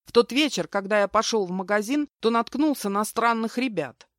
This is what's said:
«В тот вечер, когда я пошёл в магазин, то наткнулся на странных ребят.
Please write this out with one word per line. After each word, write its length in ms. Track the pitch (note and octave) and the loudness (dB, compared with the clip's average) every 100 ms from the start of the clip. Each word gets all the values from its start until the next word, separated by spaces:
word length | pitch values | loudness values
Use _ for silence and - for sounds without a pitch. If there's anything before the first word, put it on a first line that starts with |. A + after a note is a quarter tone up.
| - | 0
«В 80 | |
тот 180 | A#3 - | 2 4
вечер, 380 | B3 D4 - D#3 | 2 0 0 -4
когда 320 | G3 G3 G#3 | -4 0 2
я 80 | G3+ | 2
пошёл 360 | G#3+ - A3 F3+ | 0 0 0 -2
в 60 | |
магазин, 560 | F#3 F#3 G#3 G#3 D4 D4 _ | -4 -2 -2 0 -2 -2 _
то 80 | A3+ | 0
наткнулся 580 | A#3 - A#3+ D#4 C4 G3+ | 0 0 0 0 0 -2
на 160 | G3+ | -2
странных 540 | G#3+ - A#3 A3+ A3+ - | -2 0 0 0 -2 -2
ребят. 500 | C4 F#3 C3 - _ | -4 -4 -6 -10 _